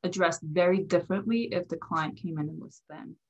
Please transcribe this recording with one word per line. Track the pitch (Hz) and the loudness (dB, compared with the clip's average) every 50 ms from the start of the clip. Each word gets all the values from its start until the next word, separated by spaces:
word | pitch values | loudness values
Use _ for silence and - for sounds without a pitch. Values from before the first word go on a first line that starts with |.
| - | -2
addressed | 185 180 190 180 165 165 - - | -2 0 2 2 2 2 0 -6
very | 156 151 175 175 180 185 196 - | -2 2 4 6 6 6 4 2
differently | - 180 170 175 - 185 196 196 220 233 233 233 - 208 | 4 2 2 2 2 -2 -2 0 0 0 0 0 0 -2
if | 180 180 - | -2 -2 -2
the | 170 | -6
client | 165 - - 175 160 156 156 151 | -8 -6 -4 -2 -2 -2 -2 -6
came | - - 175 165 156 | -6 -8 -6 -4 -4
in | 147 151 | -4 -4
and | 160 160 | -6 -8
was | - - - - _ _ | -12 -14 -18 -20 _ _
thin. | 151 156 - - - _ _ _ | -16 -14 -14 -16 -16 _ _ _